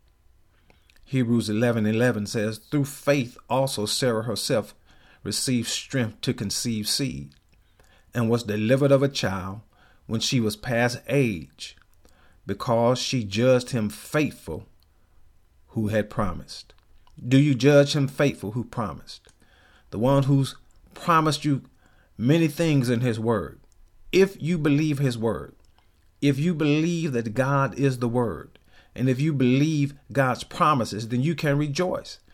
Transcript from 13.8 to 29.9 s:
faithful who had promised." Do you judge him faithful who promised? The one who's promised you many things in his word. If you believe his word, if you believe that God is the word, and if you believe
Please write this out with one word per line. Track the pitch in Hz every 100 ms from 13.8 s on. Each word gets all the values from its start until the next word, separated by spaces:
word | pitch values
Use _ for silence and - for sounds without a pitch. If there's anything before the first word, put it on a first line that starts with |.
| 104
faithful | - - - 135 - - 73 - _ _ _ _ - - _ _ _ _
who | 117 107
had | 107 104
promised." | - 95 82 - - - - _ - _ - 127
Do | 135
you | 147 123
judge | 139 143 143 151
him | 135
faithful | - 143 - -
who | 120
promised? | - - 101 69 - - _ _ _ _ _ _ -
The | 95
one | 123 139
who's | 135 139 131 - - - -
promised | - - 160 156 143 151
you | 139 - _ _ _ _ -
many | 120 165 160
things | 147 165 143 123
in | 117
his | 127 110
word. | 113 107 71 - _ _ - _ -
If | 175 190 -
you | 151 175
believe | 151 143 156 139
his | 139 117
word, | 113 95 71 - _ _ _ _ _ -
if | 143 135
you | 170 156
believe | 151 151 165 170 160
that | 120 113 110
God | 135 139 135 -
is | 139 123
the | 120
word, | 123 113 80 - - _ - _ -
and | 127
if | 127
you | 156
believe | 139 123 135 156 151 139